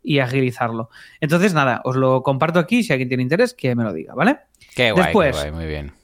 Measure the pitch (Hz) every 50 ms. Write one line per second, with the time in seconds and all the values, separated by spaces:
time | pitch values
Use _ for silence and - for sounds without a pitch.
0 | _ - 151 139 131 123 131 135 131 127 117 - 123 113 113 113 117 - _ -
1 | - - - _ 160 143 160 175 185 214 170 151 139 131 117 - - 127 127 131
2 | 135 131 131 131 131 139 135 131 156 160 165 180 165 - 233 247 220 - 147 127
3 | 131 123 127 127 127 127 156 190 247 240 - - - 131 123 120 117 107 87 80
4 | 78 - - 117 160 226 294 - _ _ _ _ - _ - - 123 113 107 180
5 | 185 160 - 214 165 139 - 76 71 73 78 82 80 156 - 73 73 69 - _